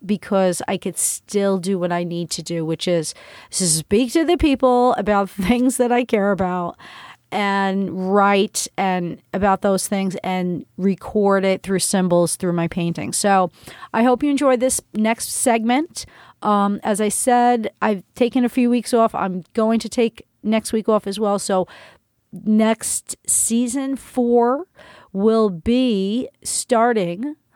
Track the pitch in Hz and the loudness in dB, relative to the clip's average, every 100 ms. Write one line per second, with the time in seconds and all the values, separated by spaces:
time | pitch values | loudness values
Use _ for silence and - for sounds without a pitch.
0 | 185 208 - 196 185 170 - 190 196 - | -4 -6 -2 0 0 0 -4 -6 -6 -4
1 | - - - 208 196 196 175 190 175 175 | -4 -6 -4 -2 0 0 -2 -2 -2 -2
2 | 175 170 170 - 160 170 160 160 180 170 | -4 -6 -6 -8 -6 -4 -4 -4 0 0
3 | 156 - - - - - 180 160 - 202 | -2 -10 -20 -20 -10 -4 0 0 0 0
4 | 254 330 311 349 311 269 262 247 254 - | 2 0 2 2 2 2 4 4 2 0
5 | 202 202 196 - 185 240 254 247 240 240 | 0 0 -2 -2 0 2 2 0 0 0
6 | 247 214 202 190 185 180 175 - - - | 2 0 2 0 -2 -2 -6 -10 -18 -20
7 | - - - 202 202 196 196 196 190 185 | -20 -20 -8 -4 0 0 0 0 -2 -4
8 | 185 202 202 202 208 - - - 190 185 | 0 2 4 4 0 -4 -8 -4 -2 -2
9 | 170 - _ 196 196 190 202 190 - 196 | -4 -8 _ -2 0 2 0 0 -2 -4
10 | 190 196 185 185 180 165 - - 196 185 | -4 -4 -4 -4 -2 -4 -8 -4 -2 -2
11 | - 214 196 196 190 185 190 190 - 196 | -4 0 2 2 2 -2 -2 -2 0 0
12 | 185 175 170 - 180 175 165 185 170 - | 2 2 2 -2 -2 -2 -2 -2 -4 -4
13 | 131 - 202 196 180 _ - - - 226 | -6 -2 2 2 2 _ -20 -20 -6 0
14 | 247 247 285 277 277 247 254 - - 214 | 2 2 0 2 2 2 0 -2 -6 -2
15 | 220 233 - - 254 233 226 254 349 - | -2 -2 -6 -2 0 2 2 0 -2 -8
16 | - - - - 214 202 202 202 - 202 | -16 -20 -20 -6 0 2 2 0 -2 0
17 | 208 - 254 240 240 247 214 - 220 196 | -2 0 2 4 4 2 -2 -4 -2 -2
18 | - - 240 254 240 254 240 240 - 233 | -4 -2 0 2 0 2 2 2 2 2
19 | 226 - 190 185 - - 220 226 220 - | 2 0 -4 -6 -6 -2 0 0 -2 -2
20 | 214 - - _ 208 220 - 220 214 214 | -2 -4 -20 _ -2 -2 0 -2 2 0
21 | 196 196 214 202 - 190 175 - - _ | 0 -4 -2 -2 0 -2 -2 -8 -20 _
22 | _ _ _ 185 214 214 220 226 - - | _ _ _ -8 0 4 4 2 -4 -8
23 | - - - - - 233 247 269 269 269 | -8 -12 -4 -2 0 0 0 -4 -4 -6
24 | - - 240 240 240 277 370 _ - - | -6 -2 2 4 4 0 -6 _ -20 -20
25 | - 190 214 220 214 165 220 247 254 196 | -10 -2 2 2 0 -2 0 2 2 0
26 | 190 233 - _ - - - 233 240 220 | -2 -4 -6 _ -8 -6 0 2 4 2
27 | 175 180 285 311 _ | -2 -4 -8 -10 _